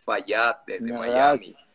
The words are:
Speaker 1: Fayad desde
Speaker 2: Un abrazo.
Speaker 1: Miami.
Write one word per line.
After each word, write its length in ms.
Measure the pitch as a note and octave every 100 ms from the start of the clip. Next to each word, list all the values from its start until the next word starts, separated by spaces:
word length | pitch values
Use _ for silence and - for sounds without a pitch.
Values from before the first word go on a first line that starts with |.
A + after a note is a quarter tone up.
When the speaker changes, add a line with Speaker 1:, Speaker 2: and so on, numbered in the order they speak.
Speaker 1:
Fayad 540 | - G#2 F#2+ G#2+ A#2 A2+
desde 200 | - F#2
Speaker 2:
Un 80 | A#2 A#2+
abrazo. 140 | A#2
Speaker 1:
Miami. 440 | B2 C#3 C3+ - - _